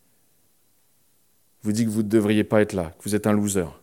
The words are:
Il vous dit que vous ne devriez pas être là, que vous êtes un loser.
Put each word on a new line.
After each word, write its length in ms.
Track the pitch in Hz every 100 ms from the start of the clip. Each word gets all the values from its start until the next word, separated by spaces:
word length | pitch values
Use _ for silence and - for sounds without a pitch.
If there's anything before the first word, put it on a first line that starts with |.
| _ _ _ _ _ _ _ _ _ _ _ _ _ _ _ _
Il 40 | 107
vous 60 |
dit 120 | 107
que 60 | 113
vous 120 | 107
ne 60 | 104
devriez 360 | 110 104 107
pas 160 | 104 110
être 140 | 104
là, 200 | 98 82 -
que 60 |
vous 100 | 101
êtes 120 | 104 107
un 60 |
loser. 340 | 104 104 98 82 -